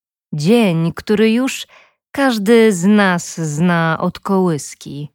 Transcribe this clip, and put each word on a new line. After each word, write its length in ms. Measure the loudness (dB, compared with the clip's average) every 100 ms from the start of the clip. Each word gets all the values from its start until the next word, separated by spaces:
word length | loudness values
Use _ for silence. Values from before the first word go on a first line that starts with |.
| _ _ -12
Dzień, 600 | -4 2 2 2 0 -2
który 400 | -4 -2 2 2
już 340 | 0 -2 -6 -14 _ _ _ _
każdy 600 | -2 -2 0 4 4 4
z 120 | 2
nas 560 | 2 4 2 0 -6 -8
zna 560 | -6 -2 0 2 0 -2
od 180 | -4 -6
kołyski. 920 | -2 0 0 -2 -8 -16 -16 -12 -14